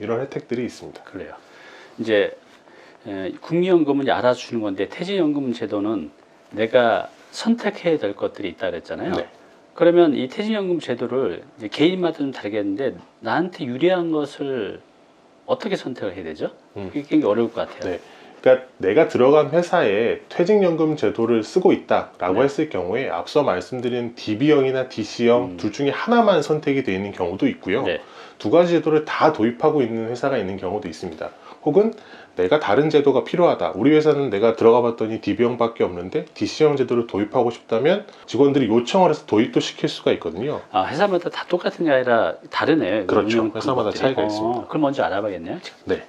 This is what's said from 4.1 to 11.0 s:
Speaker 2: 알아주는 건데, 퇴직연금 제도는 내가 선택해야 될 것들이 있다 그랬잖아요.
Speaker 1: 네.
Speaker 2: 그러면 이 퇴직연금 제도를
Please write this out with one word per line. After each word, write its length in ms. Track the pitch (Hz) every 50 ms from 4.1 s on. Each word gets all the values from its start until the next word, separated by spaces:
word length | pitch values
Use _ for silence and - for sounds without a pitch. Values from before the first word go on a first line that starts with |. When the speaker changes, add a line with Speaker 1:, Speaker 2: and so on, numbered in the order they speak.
Speaker 2:
알아주는 500 | 85 92 107 123 123 120 - - 120 113
건데, 260 | 104 101 95 95 98 -
퇴직연금 640 | - - 180 190 202 190 165 151 147 143 139 123 113
제도는 580 | - 117 107 107 104 101 107 113 98 78 73 - _ _ _ _ _ _ _
내가 580 | - 104 110 110 - 127 120 113 104 90 - - - - - -
선택해야 640 | - - - 226 233 233 - 208 202 - - 170 160 151
될 180 | - 101 101
것들이 340 | - - 95 - - 104 90
있다 200 | 85 - 98 92
그랬잖아요. 440 | 85 82 - - 82 82 117 175 -
Speaker 1:
네. 120 | 85 - - - - - - - _ _ _ _
Speaker 2:
그러면 400 | - 170 170 170 175 170 156 131
이 120 | 113 127 131
퇴직연금 520 | - - 208 220 220 208 196 180 175 156
제도를 640 | - - 123 120